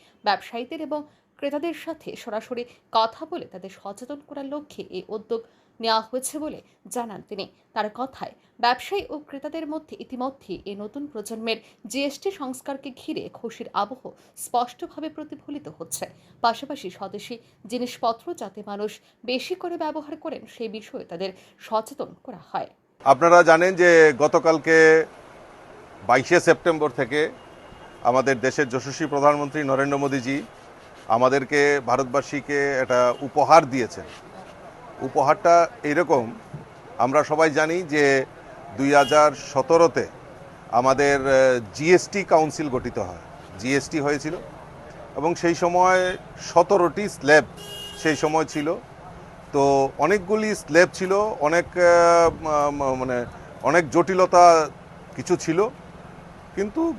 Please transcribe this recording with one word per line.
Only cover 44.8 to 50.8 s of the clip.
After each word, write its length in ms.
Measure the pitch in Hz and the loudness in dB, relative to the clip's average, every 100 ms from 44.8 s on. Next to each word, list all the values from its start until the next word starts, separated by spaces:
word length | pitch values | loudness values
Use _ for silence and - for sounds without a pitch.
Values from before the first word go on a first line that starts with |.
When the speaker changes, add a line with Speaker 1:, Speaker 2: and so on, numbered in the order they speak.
| - - - - | -20 -20 -14 -4
Speaker 2:
এবং 180 | 156 | -4
সেই 200 | 170 170 | 0 -2
সময় 600 | 170 175 180 185 185 185 185 - - | 0 0 2 4 2 0 -6 -12 -16
সতেরোটি 680 | - 170 170 196 170 165 208 | 0 2 4 4 2 -2 -8
স্ল্যাব 360 | - 135 151 117 - - - - - | -4 6 6 4 -10 -18 -16 -16 -4
সেই 140 | 160 147 | -2 0
সময় 280 | 156 156 | 0 0
ছিল। 300 | 156 156 147 196 - - - - - - - | -2 -4 -4 -4 -8 -20 -20 -20 -20 -20 -4
তো 360 | 143 139 139 135 - | 2 4 4 2 0
অনেকগুলি 560 | 151 208 180 214 214 | 0 0 0 -2 -2
স্ল্যাব 340 | 196 - 165 | -4 2 4